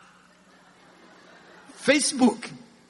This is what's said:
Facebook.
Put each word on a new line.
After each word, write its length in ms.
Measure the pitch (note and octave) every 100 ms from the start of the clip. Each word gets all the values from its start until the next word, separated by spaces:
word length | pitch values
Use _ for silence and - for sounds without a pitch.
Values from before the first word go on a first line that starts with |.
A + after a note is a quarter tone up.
| - _ _ _ _ _ _ _ _ _ - - - - - - - -
Facebook. 760 | - D4 - C4+ A#3+ - - - - _